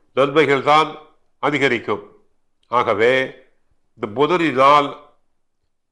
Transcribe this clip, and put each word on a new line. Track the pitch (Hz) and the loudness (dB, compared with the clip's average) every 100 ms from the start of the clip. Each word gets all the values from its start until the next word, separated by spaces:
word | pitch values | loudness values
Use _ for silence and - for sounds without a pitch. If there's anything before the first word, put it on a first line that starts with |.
| _ - | _ -2
நன்மைகள்தான் | 139 143 139 139 123 151 151 - - _ _ _ | 0 2 2 0 2 2 0 -6 -20 _ _ _
அதிகரிக்கும். | 139 147 135 120 - 104 - _ _ _ _ _ _ | -6 -2 -2 -2 -4 -8 -8 _ _ _ _ _ _
ஆகவே | 117 117 104 113 131 131 - _ _ _ _ _ | -4 -2 0 0 0 -4 -10 _ _ _ _ _
இந்த | _ 113 120 147 | _ -10 -4 -2
புதனினால் | 175 165 127 135 147 139 127 - _ _ _ _ _ _ _ _ | 0 -2 2 4 4 2 -6 -20 _ _ _ _ _ _ _ _